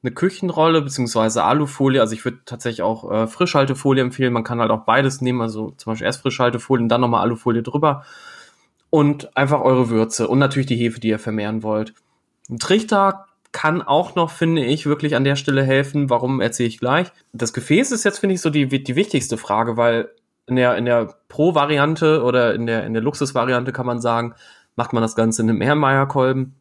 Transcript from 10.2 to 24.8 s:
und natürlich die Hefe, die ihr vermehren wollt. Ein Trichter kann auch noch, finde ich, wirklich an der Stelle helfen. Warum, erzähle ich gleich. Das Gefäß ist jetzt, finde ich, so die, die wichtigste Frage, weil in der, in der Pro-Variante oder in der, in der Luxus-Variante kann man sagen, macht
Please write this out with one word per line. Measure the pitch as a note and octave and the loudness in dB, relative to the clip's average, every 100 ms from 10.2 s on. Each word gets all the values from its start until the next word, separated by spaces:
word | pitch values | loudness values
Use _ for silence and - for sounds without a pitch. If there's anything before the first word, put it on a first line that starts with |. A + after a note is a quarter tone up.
| A2 | 0
und | C3 | 2
natürlich | C#3 C#3 C3+ | 2 0 -2
die | A#2 | 0
Hefe, | A#2 A2+ | -2 -2
die | A2 | -2
ihr | A2 | -2
vermehren | - G#2+ G#2 A2 | -4 -4 -4 -4
wollt. | G#2+ G#2+ A2 _ _ _ _ _ - | -2 -2 -4 _ _ _ _ _ -14
Ein | A#2+ | -10
Trichter | - G3+ A3 G#3 G3 F#3+ - _ _ | 0 0 2 2 2 0 -14 _ _
kann | - D#3 E3+ | -2 0 0
auch | - D3 F3+ - | 0 0 0 -2
noch, | E3 | -2
finde | - E3 E3 | 0 0 0
ich, | B2 D3+ D3 | 0 -2 -2
wirklich | D3 D3+ C3+ | -2 0 0
an | C3+ | 0
der | C#3 | 0
Stelle | C#3 C3+ | 0 0
helfen. | C3+ C3+ C3+ D3 C#3 | 2 2 2 -2 0
Warum, | A#2+ B2+ C3+ | 0 0 0
erzähle | A#2 - A#2+ | -2 -2 -4
ich | A2+ | -2
gleich. | B2 D3+ F3+ _ _ | 0 0 -2 _ _
Das | A2 A#2 | -8 -6
Gefäß | - - E3 C4+ | -6 0 2 2
ist | A#3 G#3 | 0 -2
jetzt, | G3+ | -2
finde | G3 F3+ | -2 0
ich, | |
so | E3 | 0
die, | D3 C3+ | 0 0
die | C3+ C3+ B2+ | -2 -2 -2
wichtigste | G#3+ D3 - A2+ | 0 -2 -2 -8
Frage, | - G#2 A2+ A2+ | -2 -2 0 2
weil | A#2+ A#2 - _ _ _ - | 2 2 -4 _ _ _ -4
in | B2+ | 2
der, | B2 G#2+ | 2 2
in | A#2+ | 2
der | A#2+ A2 - _ | 0 0 -10 _
Pro-Variante | - D#3+ D#3 C#3+ D3+ D3 D#3+ D#3+ D#3 | 0 2 2 2 2 0 2 2 2
oder | B2 B2 A#2+ G#2 | 2 2 2 0
in | A#2 | -2
der, | A2+ G2+ | -2 -2
in | |
der | A2+ | -2
Luxus-Variante | A#2+ D3 C#3 B2+ B2 B2 B2+ | -2 -2 -4 -2 0 0 -2
kann | A#2+ B2 | -6 -4
man | A#2+ | -2
sagen, | A#2+ A#2 A#2 - - - _ | 0 -2 -2 -10 -20 -20 _
macht | - | -6